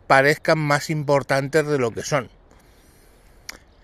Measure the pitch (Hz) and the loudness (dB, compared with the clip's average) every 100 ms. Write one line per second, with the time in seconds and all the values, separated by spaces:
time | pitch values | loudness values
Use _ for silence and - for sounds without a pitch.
0 | _ 135 139 147 - 160 151 143 - 156 | _ 4 4 2 0 0 2 -2 -2 -6
1 | 143 143 131 135 139 156 147 147 120 104 | 0 0 0 -2 0 -2 0 -2 -2 -4
2 | - 147 110 _ _ - _ _ _ _ | -4 -4 -6 _ _ -20 _ _ _ _
3 | _ _ _ - - - _ _ | _ _ _ -20 -20 -20 _ _